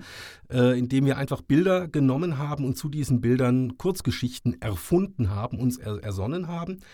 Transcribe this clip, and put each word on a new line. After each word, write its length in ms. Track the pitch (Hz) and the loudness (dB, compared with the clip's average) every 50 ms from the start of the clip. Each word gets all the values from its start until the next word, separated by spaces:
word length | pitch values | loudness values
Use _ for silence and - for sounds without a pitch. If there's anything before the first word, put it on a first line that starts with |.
| - - - - - - - - - - | -6 -14 -18 -18 -18 -18 -20 -20 -12 -2
äh, 280 | 120 123 123 127 127 123 | 2 4 6 6 6 4
in 100 | 123 123 | 0 2
dem 180 | 131 135 139 | 2 4 4
wir 120 | 139 131 127 | 4 2 0
einfach 240 | 135 - 147 - | -2 -4 -6 -8
Bilder 460 | - - 135 151 180 190 185 185 180 156 | 0 4 4 4 6 4 2 2 0 -2
genommen 500 | - 151 135 131 127 139 180 180 151 131 | 0 2 4 4 4 2 0 -2 -2 -2
haben 260 | 147 147 147 143 135 | -4 -4 -4 -4 -2
und 120 | 131 127 | -4 -4
zu 120 | - - 147 | -4 -6 -6
diesen 320 | 143 151 139 - 131 120 | -4 -4 0 0 0 2
Bildern 580 | - 117 127 127 131 123 127 127 127 123 - - | 4 2 2 4 4 2 2 2 0 -2 -6 -4
Kurzgeschichten 840 | - 185 190 - - 120 - - - 123 - - - 120 - - | -4 -2 -2 -2 -2 -4 -2 -2 -4 -6 -6 -2 -4 -4 -4 -2
erfunden 680 | - 113 98 - - - 170 180 196 190 - - 120 95 | -6 -6 -6 -6 -2 0 2 2 2 0 -2 -2 -2 0
haben, 280 | 101 101 110 127 - 98 | 0 -2 -4 -6 -6 -2
uns 180 | 127 123 120 | -2 -2 -2
er-, 260 | - - 107 104 101 | -2 -8 -8 -8 -6
ersonnen 440 | - 107 95 95 95 117 156 185 175 | -6 -6 -6 -4 -4 -4 -4 -4 -6
haben. 320 | 160 175 170 170 180 185 185 - - | -6 -6 -8 -8 -8 -10 -12 -14 -20